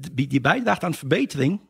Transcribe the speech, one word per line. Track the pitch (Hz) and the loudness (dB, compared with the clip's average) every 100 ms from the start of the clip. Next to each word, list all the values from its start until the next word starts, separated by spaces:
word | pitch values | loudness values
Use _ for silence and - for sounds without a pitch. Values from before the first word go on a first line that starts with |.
| - | -6
die, | 120 139 | -4 0
die | 135 | 2
bijdraagt | 135 240 226 190 | 2 2 0 0
aan | 175 | -2
verbetering, | 147 135 180 277 143 135 202 | -4 0 0 0 0 0 0